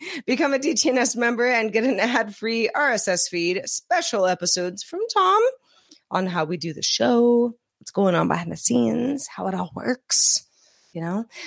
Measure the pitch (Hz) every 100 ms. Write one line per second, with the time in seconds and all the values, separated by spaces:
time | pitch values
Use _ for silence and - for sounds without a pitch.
0 | 349 330 - 254 285 269 285 233 - 254
1 | 247 226 240 233 247 233 220 214 254 196
2 | 226 247 214 - 220 226 214 - 285 214
3 | - 180 - 175 170 185 - - - 349
4 | 330 208 185 180 180 185 180 190 - 359
5 | 453 427 370 415 494 508 _ _ _ -
6 | - 185 185 175 156 175 165 147 - -
7 | 240 240 240 240 240 233 _ _ - -
8 | 196 165 165 170 170 160 - 240 233 233
9 | 254 277 - - 190 185 180 - 226 247
10 | - - - - - _ _ _ _ 170
11 | 165 196 226 -